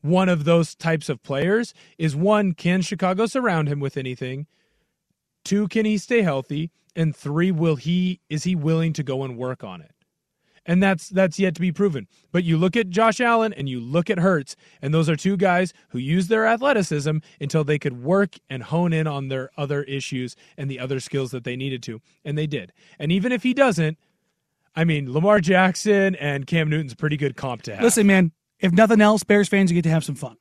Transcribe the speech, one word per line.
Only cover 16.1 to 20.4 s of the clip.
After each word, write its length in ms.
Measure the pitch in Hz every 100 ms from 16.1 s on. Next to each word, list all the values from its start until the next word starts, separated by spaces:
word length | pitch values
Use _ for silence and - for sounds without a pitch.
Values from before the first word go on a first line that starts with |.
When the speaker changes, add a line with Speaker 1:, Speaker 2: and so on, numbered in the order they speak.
| 170 180
Speaker 1:
their 180 | 220 220
athleticism 720 | 226 269 247 180 151 143 156 - _
until 240 | 143 160
they 140 | 147 151
could 260 | 147 123
work 320 | 127 190 202 - _
and 140 | 131
hone 300 | 117 165 175
in 160 | 160 156
on 200 | 139 135
their 220 | 135 131 -
other 260 | 143 143
issues 540 | 135 139 - 131 127 -